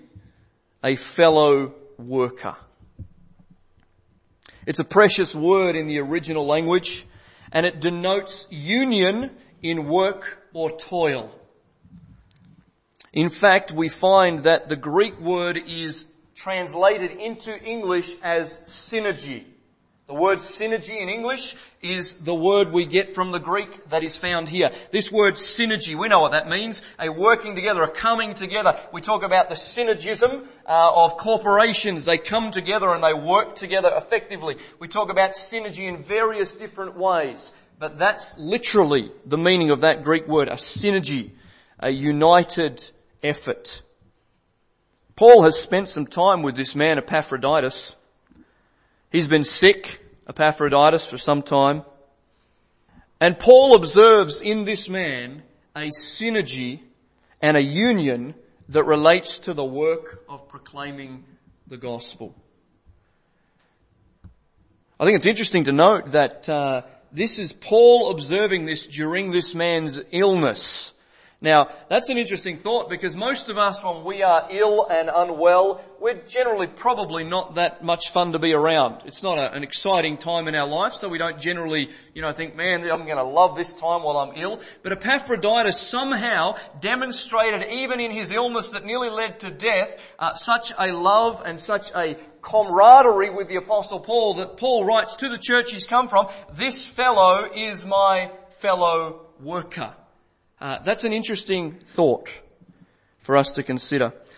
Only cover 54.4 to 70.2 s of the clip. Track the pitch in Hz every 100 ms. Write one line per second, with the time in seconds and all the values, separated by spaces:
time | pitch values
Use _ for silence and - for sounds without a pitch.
54.4 | 208 214 202 208 - 190 165 127 123 147
55.4 | - _ _ 151 151 147 - - 226 214
56.4 | 139 131 123 143 _ _ _ _ _ _
57.4 | 147 147 139 165 240 208 139 120 131 -
58.4 | _ _ - 151 156 151 156 180 - -
59.4 | - 147 135 135 156 165 - - - 139
60.4 | - 139 - 143 143 139 135 131 131 _
61.4 | _ _ - 123 123 117 - - 104 -
62.4 | _ _ _ _ _ _ _ _ _ _
63.4 | _ _ _ _ _ _ _ _ - _
64.4 | _ _ _ _ _ - 165 190 190 220
65.4 | 220 185 139 139 180 208 139 147 131 -
66.4 | - 151 139 131 - _ _ 143 220 -
67.4 | 170 - - 220 240 240 196 160 139 190
68.4 | 208 185 160 151 - 143 156 180 196 175
69.4 | 170 165 170 165 156 135 - 170